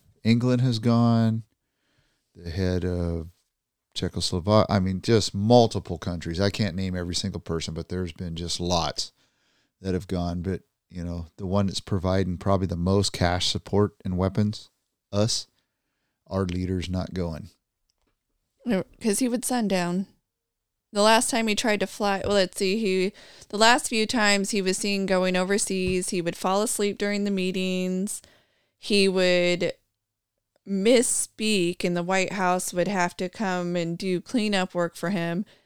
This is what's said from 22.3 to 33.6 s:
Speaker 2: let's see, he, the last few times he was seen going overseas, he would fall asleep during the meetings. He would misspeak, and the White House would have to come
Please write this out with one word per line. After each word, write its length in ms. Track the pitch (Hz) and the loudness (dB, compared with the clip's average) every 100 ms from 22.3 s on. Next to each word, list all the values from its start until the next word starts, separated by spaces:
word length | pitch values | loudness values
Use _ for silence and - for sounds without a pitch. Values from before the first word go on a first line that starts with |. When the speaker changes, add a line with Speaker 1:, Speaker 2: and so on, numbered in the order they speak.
| 202 | 2
Speaker 2:
let's 220 | 180 - | 2 0
see, 200 | 190 220 | -2 0
he, 360 | 208 185 185 - - - - | 0 0 -2 -4 -20 -20 -6
the 80 | 202 | 4
last 320 | 226 262 - | 6 6 2
few 160 | 220 220 | -2 0
times 460 | 247 208 202 196 | 2 2 2 0
he 100 | 202 | -2
was 160 | 185 190 | 0 -2
seen 280 | 202 196 190 | -2 -2 0
going 300 | 185 185 185 | 2 2 0
overseas, 760 | 185 202 - 190 185 185 180 | 0 0 0 -2 0 -2 -2
he 120 | 180 | -4
would 140 | 165 - | -4 -4
fall 260 | 185 196 | 0 0
asleep 360 | 214 - 208 - | 0 -2 -2 -2
during 260 | 208 202 | -2 -2
the 80 | 202 | -2
meetings. 880 | 190 185 185 185 185 185 185 202 - - _ _ _ _ _ | 0 -2 -2 -2 -2 -2 -2 -4 -8 -14 _ _ _ _ _
He 280 | - 202 196 | 0 4 4
would 640 | 185 180 180 175 175 175 - _ _ _ _ _ _ _ _ - | 4 4 4 2 0 -2 -6 _ _ _ _ _ _ _ _ -8
misspeak, 1160 | 196 214 247 254 - - - 214 202 175 180 | 0 4 4 4 -2 -6 -4 0 2 0 -2
and 120 | 180 175 | -2 -2
the 80 | |
White 300 | 175 190 180 | 0 0 0
House 400 | 196 180 185 - | 0 0 0 -2
would 140 | 180 175 | -2 0
have 280 | 196 175 - | 0 0 -2
to 120 | 180 | -8
come 460 | - 196 180 | -4 -4 -2